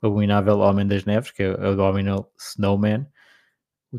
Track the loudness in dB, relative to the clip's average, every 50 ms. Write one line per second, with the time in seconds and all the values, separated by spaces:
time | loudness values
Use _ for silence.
0 | -4 -2 0 0 2 2 2 2 4 4 2 4 4 4 4 2 2 0 0 -2
1 | 0 0 -2 -2 -2 -4 -6 -4 -4 -4 -4 -2 -2 -2 0 2 0 0 0 0
2 | -2 -2 -2 -4 -6 -8 _ _ -18 -14 -6 -2 0 0 0 2 0 0 -2 -2
3 | -6 -10 _ _ _ _ _ _ _ _ _ _ _ _ _ _ _ _ -16